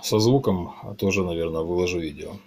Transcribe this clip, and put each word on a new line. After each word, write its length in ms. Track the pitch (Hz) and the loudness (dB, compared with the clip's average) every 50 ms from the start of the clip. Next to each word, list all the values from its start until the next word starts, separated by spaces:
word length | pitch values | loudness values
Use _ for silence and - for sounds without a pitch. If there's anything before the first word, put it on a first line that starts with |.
| - | -4
со 160 | - - 107 | 2 2 4
звуком, 560 | 107 117 127 139 135 - 98 90 87 82 - - - 101 101 - | 4 6 4 4 4 2 0 0 -2 -6 -10 -14 -14 -14 -8 -2
тоже, 240 | - 98 92 95 95 | 0 0 2 2 0
наверное, 380 | 90 85 82 82 82 80 80 | 0 -2 -2 -2 -2 -2 -2
выложу 360 | 80 82 87 87 90 90 90 87 | -2 -2 0 0 0 0 0 -2
видео. 360 | 82 78 73 71 78 71 71 - - | -4 -6 -8 -10 -12 -12 -14 -14 -18